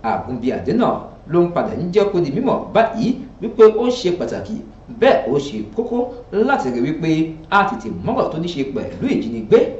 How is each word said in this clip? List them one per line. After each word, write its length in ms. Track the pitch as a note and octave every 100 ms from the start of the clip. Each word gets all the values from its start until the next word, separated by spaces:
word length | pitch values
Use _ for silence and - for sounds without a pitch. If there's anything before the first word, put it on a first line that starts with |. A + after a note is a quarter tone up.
Àgúnbíadé 720 | - - - B2+ A#2+ A#2 -
náà 220 | A3 G3 A2+ - -
ló 160 | - E3
ń 80 | F3
padà 240 | - -
ń 140 | - F3
jẹ́ 140 | F#3+
kó 120 | G3+ F3+
di 120 | D3
mímọ̀ 280 | C#3 B3+ - -
báyìí 380 | G3+ A3+ A3 A#3 - - -
wípé 280 | G#3 - G#3+
ó 140 | G#3+ B3
ṣe 240 | A#3+ F3+
pàtàkì, 460 | F3 B2 - - A3 - - -
bẹ́ẹ̀ 360 | A#2 C4 -
ó 140 | G#2+ C#3
ṣe 200 | - - -
kókó 280 | - A#3+ A#3+ B3+ - - F#3+
láti 320 | B3 C4+ C3
rí 100 | A#2
wípé 300 | C3+ D#3 D#3+ D#3 D#3+ - -
a 120 | G3+
tètè 260 | F#3+ - A2 F3
mọ́rọ̀ 300 | D#3+ B3 -
tó 80 | D#3
ní 100 | E3+
ṣe 140 | C#3
pẹ̀lú 400 | C3 C3 - - C4+
ìjínigbé 520 | A3+ A2+ A2+ - A3+ - -